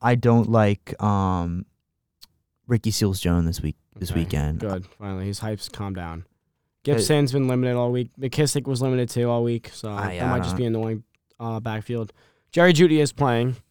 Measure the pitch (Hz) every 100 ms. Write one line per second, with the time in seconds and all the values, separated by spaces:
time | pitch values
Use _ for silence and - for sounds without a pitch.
0 | 120 123 120 117 107 113 104 101 - -
1 | 104 101 95 90 85 87 - _ _ _
2 | _ _ - _ _ _ - 113 113 -
3 | 104 92 87 87 82 85 76 - _ -
4 | 90 85 82 73 76 78 107 92 92 -
5 | 101 95 98 98 110 104 - - 101 92
6 | 85 82 - _ _ _ _ _ 139 147
7 | - 151 139 139 127 127 127 123 120 123
8 | 120 - 131 - 147 151 139 123 131 127
9 | 120 123 120 120 120 117 - - 110 101
10 | 98 87 - - - 92 117 113 113 110
11 | - _ _ - 117 110 113 107 - 120
12 | 107 _ _ _ _ 175 175 156 175 156
13 | 147 - 139 117 123 120 _